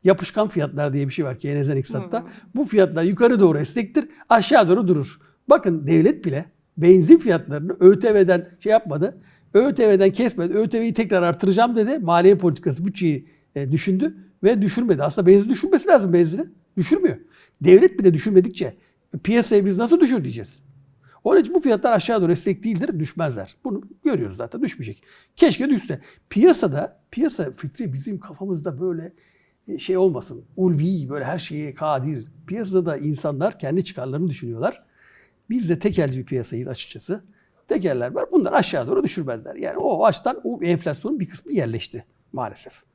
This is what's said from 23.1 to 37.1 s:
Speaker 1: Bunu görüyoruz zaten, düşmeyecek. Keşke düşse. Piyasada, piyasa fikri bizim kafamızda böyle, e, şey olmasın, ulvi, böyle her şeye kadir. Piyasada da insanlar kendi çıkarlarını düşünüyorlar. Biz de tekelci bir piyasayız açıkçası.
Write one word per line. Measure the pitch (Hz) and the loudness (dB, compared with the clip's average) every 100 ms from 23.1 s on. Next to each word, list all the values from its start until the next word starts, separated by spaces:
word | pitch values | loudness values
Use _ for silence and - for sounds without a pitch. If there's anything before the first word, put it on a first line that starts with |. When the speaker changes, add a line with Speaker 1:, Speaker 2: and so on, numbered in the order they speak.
| - 156 113 95 _ | -6 -6 -6 -14 _
Speaker 1:
Bunu | - 196 - - | -10 -10 -12 -8
görüyoruz | 302 202 107 95 | -4 -4 -6 -10
zaten, | 117 233 | -12 -6
düşmeyecek. | 254 - 107 - _ _ _ - | -8 -8 -14 -16 _ _ _ 2
Keşke | 330 - 269 | 2 2 -2
düşse. | 240 - 143 - _ _ | -2 -4 -12 -12 _ _
Piyasada, | 202 339 - 196 139 180 _ _ | 4 4 4 0 -2 -8 _ _
piyasa | - 302 - 147 | -6 -6 -4 -8
fikri | - 143 - 214 | -8 -14 -10 -10
bizim | 135 175 196 | -10 -10 -12
kafamızda | - 151 196 175 170 135 | -14 -14 -8 -8 -8 -8
böyle, | 185 165 165 _ _ _ _ _ - | -6 -8 -12 _ _ _ _ _ -16
e, | - | -14
şey | - 185 | -4 0
olmasın, | 190 131 - 120 - - | 0 -2 -12 -18 -16 -2
ulvi, | 185 156 165 185 131 | 0 2 0 -2 -6
böyle | 143 127 | -8 -6
her | 170 | -8
şeye | - 151 151 | -8 -10 -10
kadir. | 131 156 139 135 139 110 - - | -6 -4 -2 -4 -8 -12 -20 -12
Piyasada | 202 202 185 170 | -10 -4 -2 -2
da | 147 | -4
insanlar | 147 143 160 139 190 - | -6 -4 -6 -4 -4 -4
kendi | 135 170 | -6 -4
çıkarlarını | 180 - 131 143 180 | -4 -10 -8 -6 -6
düşünüyorlar. | 135 120 113 175 - _ _ _ _ _ _ _ | -6 -10 -6 -6 -6 _ _ _ _ _ _ _
Biz | 240 180 | -6 -2
de | 170 | -2
tekelci | 214 185 147 131 | -2 -2 -2 -4
bir | 123 | -6
piyasayız | 131 110 117 127 | -8 -8 -10 -10
açıkçası. | 127 - - - | -12 -14 -16 -10